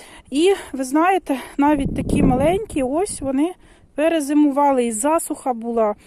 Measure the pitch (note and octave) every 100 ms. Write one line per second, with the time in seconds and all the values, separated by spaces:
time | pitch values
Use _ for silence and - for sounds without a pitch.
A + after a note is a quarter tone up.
0 | - - - C4+ F4+ F#4+ - C4 C4 D4
1 | F4 F#4+ - C4 - - C#4+ D4+ - -
2 | - - - - D4 F#4+ G#4+ E4 B3+ D4+
3 | G#4 - C4+ C4+ E4 F4+ - _ _ -
4 | D#4 E4 C#4 D4+ D4 C4+ C#4+ C4 A#3+ G#3+
5 | C#4+ E4 - D4+ - A#3 A#3 A#3 G#3+ G#3+